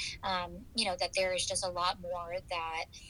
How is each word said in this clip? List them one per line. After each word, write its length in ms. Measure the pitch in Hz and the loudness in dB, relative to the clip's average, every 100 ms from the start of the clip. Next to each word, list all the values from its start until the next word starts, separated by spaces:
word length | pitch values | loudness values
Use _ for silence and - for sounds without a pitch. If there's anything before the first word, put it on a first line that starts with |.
| - - | -4 -2
um, 360 | 196 185 175 180 - | 0 2 0 -6 -4
you 100 | 233 | 0
know, 100 | 202 180 | 2 2
that 120 | 180 | 2
there 180 | 190 185 | 4 4
is 140 | 180 - | 4 2
just 180 | 185 | 0
a 60 | 185 | 0
lot 280 | 180 180 196 | 2 2 2
more 360 | 180 180 170 185 - | -2 -2 -2 -4 -2
that, 340 | 175 165 165 - - | -2 -2 -2 -4 -10